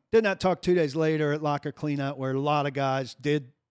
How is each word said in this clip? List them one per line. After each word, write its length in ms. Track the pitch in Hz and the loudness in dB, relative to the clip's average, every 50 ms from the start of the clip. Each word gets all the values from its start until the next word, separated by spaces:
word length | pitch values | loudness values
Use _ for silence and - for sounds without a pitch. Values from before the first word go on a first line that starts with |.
| _ - | _ 2
Did 140 | - 226 220 | 2 4 4
not 160 | 202 190 - | 4 -2 0
talk 220 | - 185 175 - - | 0 0 0 0 2
two 120 | 180 180 | 2 2
days 220 | 175 160 139 127 | 2 2 0 0
later 360 | 160 156 160 160 151 151 147 147 | 0 0 0 2 2 0 0 0
at 100 | 156 151 | 0 -2
locker 280 | 147 147 143 - 147 - | -2 -2 -2 -4 -8 -10
cleanout 440 | - 151 151 143 143 139 139 143 | -6 -4 -4 -2 -2 -4 -4 -4
where 160 | 135 131 131 131 | -4 -4 -2 -2
a 80 | 135 | -2
lot 260 | 143 147 151 147 139 | 0 0 0 2 0
of 60 | 143 131 | 0 -2
guys 420 | 139 139 135 131 135 135 117 - | -2 -2 0 0 -2 -4 -6 -10
did 380 | _ 123 147 151 151 131 123 _ _ _ _ | _ -2 0 0 0 0 -6 _ _ _ _